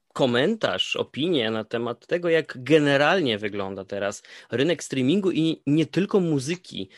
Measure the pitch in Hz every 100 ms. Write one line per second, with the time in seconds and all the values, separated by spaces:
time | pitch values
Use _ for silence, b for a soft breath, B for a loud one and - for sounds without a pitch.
0 | _ - 135 120 160 226 117 92 - -
1 | - 120 165 156 110 110 110 120 120 120
2 | - 175 175 160 151 151 123 156 143 139
3 | 147 190 135 104 107 101 95 98 98 101
4 | 101 - B B B 123 151 160 - 135
5 | 127 190 190 147 160 - - 151 151 -
6 | 202 208 170 147 127 175 - 92 95